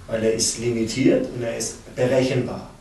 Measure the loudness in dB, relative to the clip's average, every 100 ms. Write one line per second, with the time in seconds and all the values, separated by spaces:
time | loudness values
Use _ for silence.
0 | -6 -2 0 2 0 -2 -2 0 0 2
1 | 4 4 2 -6 -6 -4 -6 -10 -10 -2
2 | 2 4 2 2 -2 -6 -12 -18